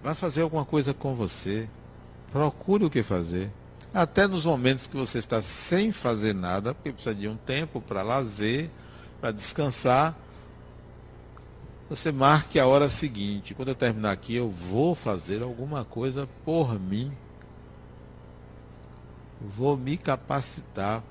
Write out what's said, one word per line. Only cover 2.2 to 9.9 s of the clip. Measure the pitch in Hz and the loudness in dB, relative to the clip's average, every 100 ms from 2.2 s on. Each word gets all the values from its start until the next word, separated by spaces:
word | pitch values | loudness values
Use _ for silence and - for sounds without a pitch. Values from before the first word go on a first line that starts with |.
| - | -6
Procure | 135 151 - - 202 | 0 0 0 2 4
o | 185 | 4
que | 139 | 2
fazer. | 107 92 85 90 95 - - - - | 2 0 0 -2 -4 -8 -18 -20 -6
Até | - 170 - 202 | 2 2 6 4
nos | 185 160 | 4 2
momentos | 147 127 131 - | 4 4 2 -2
que | 139 | -4
você | 131 123 | -2 -2
está | 107 113 | 0 -2
sem | 104 - - 175 220 | 0 -4 2 2 2
fazer | 202 127 113 107 98 | 0 0 2 2 2
nada, | 90 92 104 | 0 0 -2
porque | - - | -4 -8
precisa | 123 - 104 | -6 -4 -4
de | 104 | -4
um | 110 | -6
tempo | - 131 160 120 | -2 -2 -2 -6
pra | - 101 | -6 -4
lazer, | 98 131 123 104 107 127 165 - - - - - | 0 0 0 0 0 0 -2 -10 -18 -18 -18 -6
pra | 120 | -4
descansar, | 107 - - 147 123 135 | -2 -4 0 -2 2 4